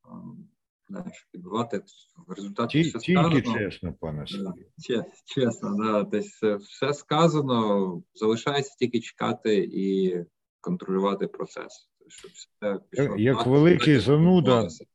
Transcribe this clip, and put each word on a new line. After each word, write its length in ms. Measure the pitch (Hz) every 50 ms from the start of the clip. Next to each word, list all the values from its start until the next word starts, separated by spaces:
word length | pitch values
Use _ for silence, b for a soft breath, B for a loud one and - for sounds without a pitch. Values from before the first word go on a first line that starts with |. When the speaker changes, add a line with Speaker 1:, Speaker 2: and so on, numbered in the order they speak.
| _ 50
Speaker 1:
ем, 360 | 50 50 50 50 50 - - _ _ _ _ _ _ _ _ _
не 100 | 98 95
знаю, 120 | 90 92 -
що 140 | - _ _
підбивати. 500 | - 92 87 92 101 113 120 117 - 98 - _ _ _ _ _ _ _ -
В 40 | -
результаті 520 | 92 95 98 101 202 - 117 120 - 151 170
Speaker 2:
Ті-, 60 | 151
Speaker 1:
все 100 | - -
Speaker 2:
тільки 420 | - - 180 180 165 165 165 131
Speaker 1:
сказано. 180 | - 123 113 117
Speaker 2:
чесно, 340 | 104 90 - - - 85 -
пане 260 | _ - 80 76 76
Speaker 1:
Да, 80 | 71
Speaker 2:
Сергій. 380 | - 190 101 98 92 - - - _ _ -
Speaker 1:
че-, 240 | - - 123 110 92 - _ _ _
чесно, 500 | - - 139 127 113 110 - - 101 101
да, 280 | 101 107 110 107 104 101
десь, 400 | 101 - 104 101 - - _ 113
е, 120 | 107 104
все 380 | 98 - - - - 135 135 143
сказано, 1080 | - - _ 151 156 170 165 151 151 139 135 123 117 110 107 101 101 95 92 87 85 - _ _
залишається 600 | - 107 110 113 117 - 147 143 143 135 - _ _
тільки 200 | 127 117 120 117
чекати 680 | - - - _ 117 113 117 - _ 113 107 98 82 -
і 440 | 85 90 95 98 95 95 95 92 90 87 85 _ _ _ _ _ _ _
контролювати 680 | - 90 90 90 - - 95 95 98 98 98 98 98
процес. 600 | - - - 98 - - 85 85 - - - _ _ _ _ _
Щоб 240 | _ - - - -
все 480 | _ - - _ _ _ 104 104 98 92 _ _
пішло 160 | - - 143
Speaker 2:
Як, 140 | 131 101 101
як 180 | 107 127 135
Speaker 1:
так, 100 | 113 -
Speaker 2:
великий 320 | 123 131 147 151 170 175 160
Speaker 1:
так, 80 | -
як 140 | 156 147 123
Speaker 2:
зануда, 440 | 98 117 143 151 165 175 185 180 143
Speaker 1:
планувалося. 400 | 127 127 117 107 87 - - - _